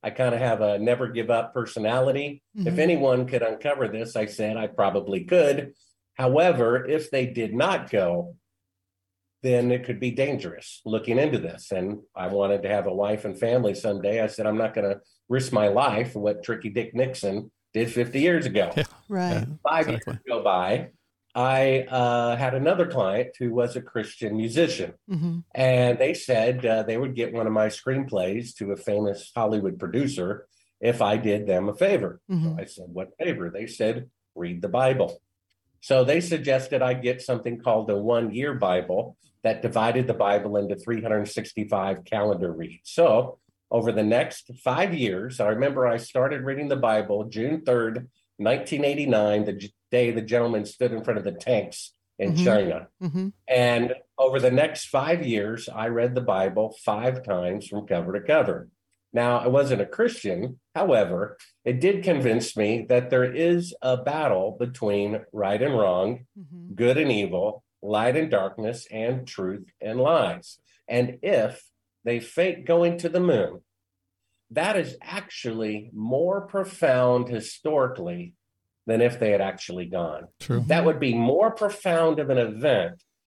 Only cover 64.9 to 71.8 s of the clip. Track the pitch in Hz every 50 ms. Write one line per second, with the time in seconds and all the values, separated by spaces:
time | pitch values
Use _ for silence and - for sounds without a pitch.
64.9 | 104 101 101 104 107 107 - - - 110 101 95 101 104 123 147 139 117 104 95
65.9 | 90 90 95 104 123 123 123 _ _ 202 190 143 156 180 170 180 98 92 117 120
66.9 | 131 147 156 143 120 104 101 92 87 90 92 107 107 - _ _ _ _ - 98
67.9 | 104 107 113 123 127 156 160 151 123 101 95 98 - - 110 107 120 127 - -
68.9 | - 110 110 120 131 131 127 127 - - 95 92 98 104 185 _ _ _ - 107
69.9 | 113 123 127 147 165 160 120 92 85 - - - - _ _ _ _ _ _ -
70.9 | 113 120 123 123 127 - - 180 202 151 135 - 139 - - _ _ _